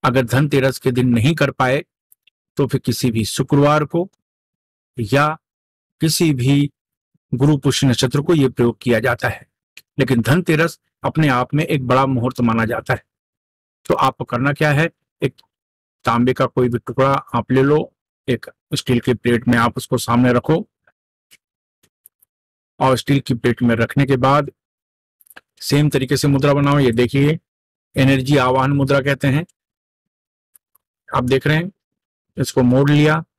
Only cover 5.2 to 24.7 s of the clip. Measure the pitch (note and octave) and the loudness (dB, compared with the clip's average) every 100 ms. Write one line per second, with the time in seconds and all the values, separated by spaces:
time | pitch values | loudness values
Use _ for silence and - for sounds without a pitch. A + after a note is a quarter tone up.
5.2 | D3+ D#3 _ _ _ _ _ _ D#3+ D#3 | 0 -2 _ _ _ _ _ _ -4 0
6.2 | E3+ C3+ B2 C#3+ C#3+ _ _ _ _ _ | 0 0 2 2 0 _ _ _ _ _
7.2 | _ B2 C#3+ D3 F#3+ - C3+ A#2+ B2+ C#3 | _ 0 2 2 0 0 0 0 0 -2
8.2 | D3 E3+ C3+ - A#2+ A2+ - A2+ B2 A#2+ | 0 2 2 2 -2 0 -2 0 0 -4
9.2 | B2 - - _ _ - _ - C3 B2 | -6 -8 -16 _ _ -20 _ -6 -2 0
10.2 | A2+ D#3+ F3 D#3 E3 - _ _ C#3+ D#3 | 2 0 2 0 0 -4 _ _ -6 0
11.2 | D3+ B2 B2+ D3 D#3 D3 B2 B2+ C3+ C3 | 0 0 0 -2 -2 -4 0 2 2 0
12.2 | A#2+ - A#2+ A2+ A2+ A#2 - A#2+ _ _ | -2 -2 -2 0 -2 -4 -6 -8 _ _
13.2 | _ _ _ _ _ _ - - C3+ - | _ _ _ _ _ _ -6 -2 -2 -4
14.2 | - A#2+ C#3 C#3+ D3+ C#3+ E3 _ _ _ | -6 -2 -2 -2 0 0 -2 _ _ _
15.2 | C#3 _ _ _ _ _ _ _ - A#2 | -8 _ _ _ _ _ _ _ -2 0
16.2 | B2 B2 C3 - B2 A#2 - A#2+ C3+ C#3 | 2 0 -2 0 -2 -2 -8 0 0 0
17.2 | - A#2+ G#2+ B2+ C3+ D3+ - _ _ _ | -4 -6 0 2 4 2 -2 _ _ _
18.2 | - A#2+ - _ _ C#3+ - A#2+ B2 A#2+ | -6 -6 -6 _ _ -8 -2 -2 0 -2
19.2 | A#2+ A#2+ A#2+ A#2+ A#2 A2 - B2+ - A#2+ | 0 -2 0 0 0 -2 -6 -6 -2 2
20.2 | B2+ A#2+ - D#3+ A3 _ _ _ _ _ | 2 2 0 -2 -2 _ _ _ _ _
21.2 | _ _ _ _ _ _ _ _ _ _ | _ _ _ _ _ _ _ _ _ _
22.2 | _ _ _ _ _ _ C3+ B2+ - C#3 | _ _ _ _ _ _ -2 0 0 -2
23.2 | - A#2+ B2 A#2 A#2+ A2+ A2+ - C3+ C3 | -2 -2 -2 0 0 0 -2 0 0 0
24.2 | C3+ C#3+ C#3+ _ _ | 2 0 0 _ _